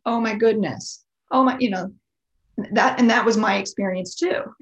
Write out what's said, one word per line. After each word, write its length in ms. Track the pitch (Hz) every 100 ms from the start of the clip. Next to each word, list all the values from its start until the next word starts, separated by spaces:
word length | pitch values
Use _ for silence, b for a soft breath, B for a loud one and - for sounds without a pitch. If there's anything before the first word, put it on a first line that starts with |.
| 226
"Oh 140 | 233
my 140 | 226
goodness, 720 | 214 226 214 175 - - - _ _ _
oh 140 | 262
my," 140 | 262 254
you 120 | 247
know, 220 | 185 190 - _ _ _ _ _ - 202
that, 260 | 214 262 254
and 80 | 240
that 160 | 226
was 120 | 214 214
my 200 | 214 196
experience 580 | 196 - 196 185 180
too. 280 | - 359 - - -